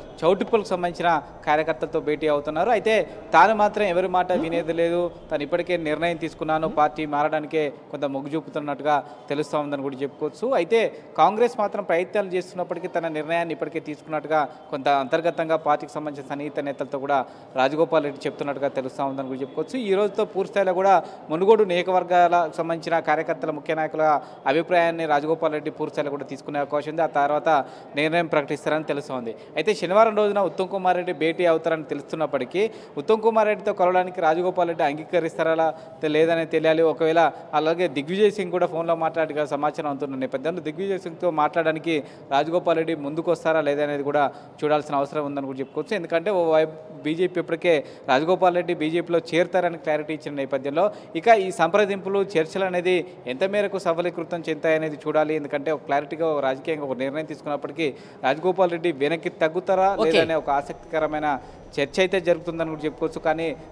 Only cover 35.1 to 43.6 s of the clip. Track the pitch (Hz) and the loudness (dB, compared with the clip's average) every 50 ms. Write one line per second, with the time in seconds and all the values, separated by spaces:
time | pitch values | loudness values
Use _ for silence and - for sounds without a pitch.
35.1 | 180 170 160 160 156 - 160 165 160 160 160 156 151 - - - - - 156 156 | 0 0 0 0 0 0 0 2 2 2 2 2 0 -4 -10 -18 -10 -4 -2 2
36.1 | 151 156 160 165 165 165 160 151 160 160 156 160 160 160 165 156 147 - 165 160 | 4 4 4 4 4 2 0 0 0 2 4 4 4 4 4 4 4 2 2 4
37.1 | 160 170 165 151 - - - - - 147 156 160 170 170 185 165 131 143 143 156 | 4 6 4 4 2 -2 -8 -2 0 0 2 2 2 2 0 0 0 -2 -4 -2
38.1 | 185 196 214 202 196 202 185 180 175 180 175 170 160 160 170 170 165 165 160 160 | 2 4 4 4 4 2 -4 -2 0 0 0 0 0 -2 0 0 0 0 0 -2
39.1 | 160 165 160 151 143 151 151 139 151 139 147 151 151 - 151 147 139 131 147 139 | 0 0 0 0 0 -2 -2 -2 -2 -2 -2 -2 -2 -2 -4 -4 -4 -4 -6 -6
40.1 | 135 131 131 127 - 131 139 160 180 175 147 156 151 165 196 196 190 175 - 175 | -4 -4 -4 -4 -4 -4 -4 -4 -4 -4 -6 -8 -6 -6 -4 -4 -4 -4 -6 -8
41.1 | 165 - 185 175 160 156 147 151 - 170 160 160 156 160 156 170 160 143 135 - | -6 -2 -2 0 2 2 2 2 2 2 2 2 0 -2 -2 0 -2 -2 -2 -6
42.1 | - - - - 139 139 151 165 165 180 156 175 165 160 160 160 165 151 143 139 | -14 -16 -6 0 0 0 2 2 0 0 2 2 2 2 0 -2 -2 -4 -4 -6
43.1 | 156 165 160 175 165 160 - 160 160 160 | -4 -2 0 0 0 0 2 0 2 2